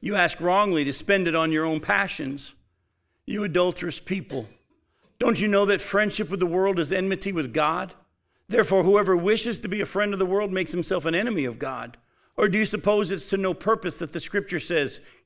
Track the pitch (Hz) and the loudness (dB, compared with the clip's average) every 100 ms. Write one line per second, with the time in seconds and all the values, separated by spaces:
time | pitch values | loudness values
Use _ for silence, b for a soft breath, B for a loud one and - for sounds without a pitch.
0 | - 202 175 - 175 185 208 165 139 139 | -4 0 0 0 2 4 4 2 0 -2
1 | - 196 175 160 160 156 160 156 160 202 | 0 2 2 0 2 0 0 -2 0 0
2 | 196 - 139 143 - - _ _ _ _ | 0 -4 -8 -8 -12 -18 _ _ _ _
3 | _ _ - 202 208 160 180 175 175 - | _ _ -8 -6 -2 2 0 0 -6 -8
4 | - 190 147 135 110 - _ _ _ _ | -6 -6 -4 -8 -8 -16 _ _ _ _
5 | _ _ 233 208 208 202 202 202 - 202 | _ _ 0 2 4 4 4 2 0 0
6 | 208 - 156 180 175 175 190 180 151 180 | 0 -2 -4 -2 0 2 2 2 0 0
7 | 190 190 196 180 135 131 151 170 190 - | 0 -2 -2 -4 -2 0 0 0 -6 -12
8 | _ _ _ _ - 233 214 190 175 202 | _ _ _ _ 0 2 4 4 6 4
9 | 185 180 175 220 247 214 202 208 175 190 | 4 2 2 2 0 -4 -6 -4 -4 -2
10 | 208 196 185 196 208 185 180 180 165 185 | -2 0 0 0 0 -2 -2 -4 -2 -2
11 | 156 170 233 202 131 117 135 127 120 120 | 0 0 0 -2 -4 -4 -8 -8 -10 -16
12 | _ _ _ - 208 190 220 - 175 208 | _ _ _ 0 2 2 0 0 2 2
13 | 196 185 - 196 190 180 - 220 185 - | 0 -4 -2 -2 0 -2 0 0 -2 -6
14 | 165 170 - 202 196 175 - 170 139 - | -8 -6 -4 -4 -4 -6 -2 0 0 -4
15 | B B | B B